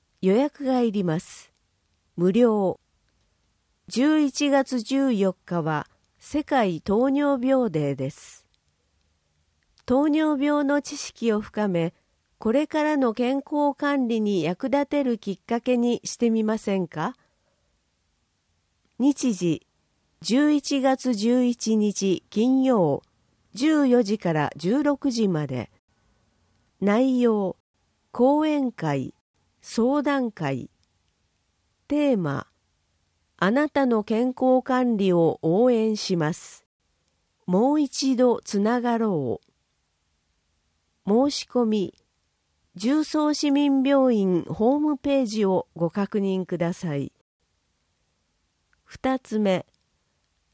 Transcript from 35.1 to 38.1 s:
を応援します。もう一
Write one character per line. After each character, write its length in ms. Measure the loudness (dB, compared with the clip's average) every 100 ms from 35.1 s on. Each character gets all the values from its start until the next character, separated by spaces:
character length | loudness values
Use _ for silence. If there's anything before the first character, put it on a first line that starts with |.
を 280 | 4 2 2
応 280 | 0 2 4
援 260 | 2 0 -2
し 200 | -2 -2
ま 160 | -2
す。 320 | -4 -12 -20 _ _ _ _ _ _ _ _ -2
も 280 | 2 2
う 60 | 2
一 360 | 0 -2 0